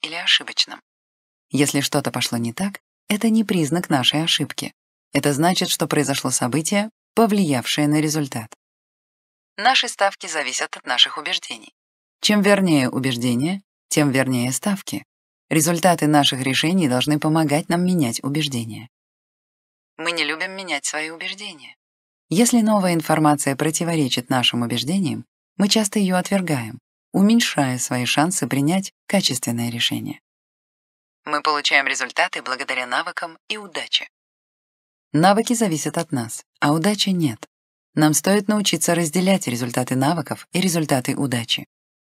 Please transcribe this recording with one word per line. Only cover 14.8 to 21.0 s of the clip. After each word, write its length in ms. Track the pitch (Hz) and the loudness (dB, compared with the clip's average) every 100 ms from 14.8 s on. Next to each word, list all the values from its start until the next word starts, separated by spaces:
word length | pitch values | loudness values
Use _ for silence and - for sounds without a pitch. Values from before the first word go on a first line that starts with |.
| - - - _ _ _ - | -6 -10 -12 _ _ _ 0
Результаты 580 | 156 160 170 180 170 151 | 2 2 4 4 4 4
наших 340 | 151 139 131 | 4 4 0
решений 460 | 131 127 156 185 143 | -2 0 2 2 2
должны 320 | 127 135 151 | 2 0 0
помогать 500 | 156 160 151 147 - | 2 2 2 0 0
нам 160 | 170 180 | 0 2
менять 380 | 180 120 - | 2 0 -2
убеждения. 640 | 135 151 143 123 113 107 113 _ _ _ _ _ _ _ _ _ _ - | -4 -2 -2 -4 -8 -12 -16 _ _ _ _ _ _ _ _ _ _ -10
Мы 140 | 170 | -6
не 120 | 170 | -4
любим 280 | 147 156 190 | -4 -4 -8
менять 340 | 190 180 143 - | -10 -8 -6 -6
свои 260 | 151 | -6